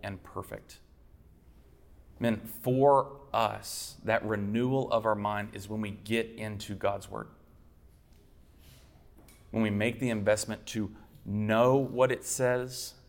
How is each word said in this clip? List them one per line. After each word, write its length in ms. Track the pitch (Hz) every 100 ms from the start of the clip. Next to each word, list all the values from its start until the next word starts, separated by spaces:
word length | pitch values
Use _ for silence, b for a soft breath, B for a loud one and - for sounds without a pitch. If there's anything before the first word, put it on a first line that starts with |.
and 200 | 101 95
perfect. 560 | - - 101 - - - - - - - - - - - - - - - - -
Men, 220 | 117 110 - -
for 580 | 127 131 139 139 - - -
us, 640 | 110 110 104 - - - -
that 200 | - 110
renewal 680 | 104 107 101 113 127 135 123
of 140 | 117
our 100 | 110
mind 360 | 104 104 104 107
is 160 | 107 98
when 140 | 107
we 80 | 107
get 400 | 101 101 113 113
into 440 | - 110 104 -
God's 360 | 98 98 101 -
Word. 160 | 104 - - - - - - - - - - - - - b b b b b - - - - -
When 120 | 110
we 80 | 107
make 300 | 104 110 120
the 100 | 127
investment 540 | 113 98 107 - 110 -
to 280 | 110 101 B B B
know 520 | - 101 107 110 123 135
what 340 | 131 120 127
it 140 | 123
says 720 | - - 127 123 127 127 - -